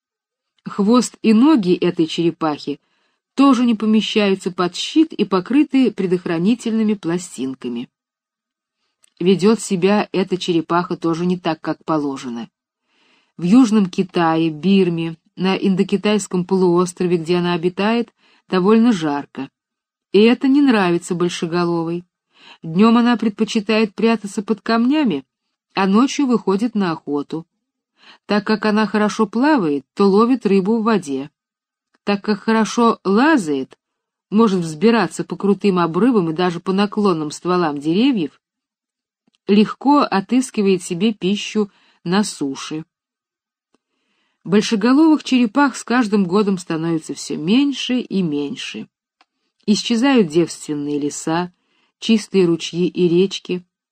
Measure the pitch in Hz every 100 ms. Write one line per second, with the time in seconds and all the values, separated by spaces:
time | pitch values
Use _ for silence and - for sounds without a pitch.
0 | _ _ _ _ _ _ - - 202 247
1 | - - 220 220 285 294 180 175 175 175
2 | 160 - 170 - 156 143 - 143 _ _
3 | _ _ _ - 277 240 240 208 220 220
4 | - 214 202 190 185 180 180 - - 311
5 | 320 - 202 190 180 277 294 269 240 -
6 | 190 180 - 165 190 240 226 220 214 208
7 | 160 180 - - 262 - 123 120 131 _
8 | _ _ _ _ _ _ _ _ _ _
9 | _ _ 175 180 202 226 - 190 190 208
10 | - 180 190 180 - 165 160 170 175 165
11 | 165 165 180 180 170 156 160 151 - 156
12 | 143 135 127 117 107 _ _ _ _ _
13 | _ _ _ - 175 247 226 214 185 -
14 | 190 175 165 160 165 151 180 196 175 165
15 | 165 165 _ - 185 190 196 185 190 196
16 | 208 208 - 185 180 190 185 175 180 -
17 | 180 175 160 180 175 175 180 180 208 233
18 | 226 _ _ _ _ 185 190 226 240 185
19 | 156 143 - - 139 _ _ _ _ _
20 | _ 196 226 254 269 277 277 214 180 170
21 | - 180 175 - 170 175 175 170 165 175
22 | - _ _ _ - - 160 170 226 233
23 | 233 240 233 - 220 226 202 220 220 -
24 | 226 226 202 226 208 208 - 226 247 311
25 | 254 139 - _ _ _ _ - 196 208
26 | 269 - 269 226 - 196 233 208 180 156
27 | - 147 139 160 - _ _ _ _ _
28 | - - - 208 202 214 214 214 208 214
29 | 208 214 214 226 285 285 160 143 - -
30 | 202 202 233 262 196 196 185 233 214 208
31 | 156 135 147 _ _ _ _ _ _ _
32 | - 202 - 208 - 220 208 - 233 -
33 | 185 202 294 294 156 139 127 _ _ _
34 | _ _ _ 208 226 185 165 151 220 233
35 | 170 - 165 175 202 196 202 180 165 175
36 | 247 220 165 160 180 170 - 190 208 208
37 | 202 160 151 - 175 180 160 143 151 185
38 | 269 220 143 - _ _ _ _ _ _
39 | _ _ _ _ - 208 208 - 269 285
40 | 226 196 196 247 254 220 196 180 - 170
41 | 226 208 185 202 - 214 202 _ _ _
42 | 170 196 202 - 143 135 - 156 - _
43 | _ _ _ _ _ _ _ _ _ _
44 | _ _ _ _ 165 202 202 220 233 269
45 | 320 302 - 254 240 277 277 - - 240
46 | 214 208 175 202 202 185 - 160 165 160
47 | - 139 - 151 160 254 285 254 - 247
48 | - 190 170 143 143 131 - 107 - _
49 | _ _ _ _ _ _ - 202 - 233
50 | 277 254 165 165 156 - - 147 143 147
51 | 143 - 160 165 180 _ _ _ _ _
52 | - 220 - 190 175 165 - 170 180 -
53 | 175 175 196 - - 180 - _ _